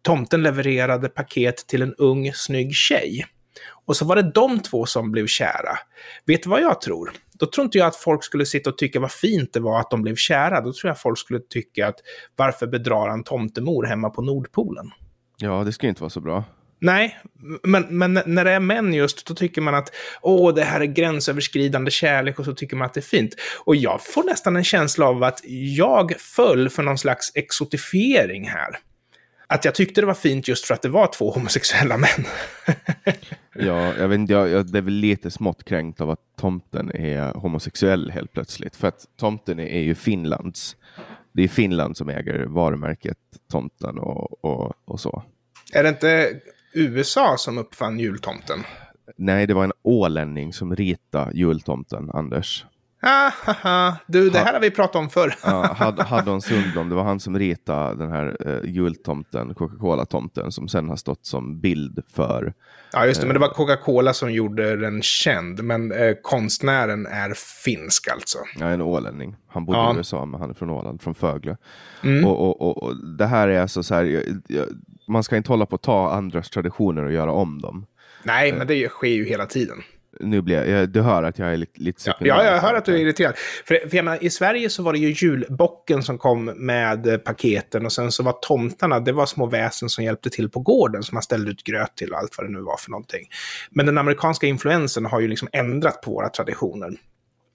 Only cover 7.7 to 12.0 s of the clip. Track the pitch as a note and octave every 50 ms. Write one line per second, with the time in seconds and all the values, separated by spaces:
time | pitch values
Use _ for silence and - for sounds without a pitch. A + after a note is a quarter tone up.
7.7 | - G3 F3 E3 - - - E3+ D3+ C#3+ - - - C#3+ C#3+ C#3 - C#3 - C#3
8.7 | C3 - D3 C3 - C3 C3 B2+ - - - A3+ A3 F3 C3 - - A#2+ A#2 A2+
9.7 | A2 A2+ A2+ - - A2+ G#2+ A2 A2+ - - - D#3+ C#3 C#3+ F3 F#3+ C#3+ A2+ B2
10.7 | C3+ - - F3+ D#3 - - B2 A#2 - - - B2 A#2 - - - A#2+ G#2+ _
11.7 | - - G2+ G#2 G2+ -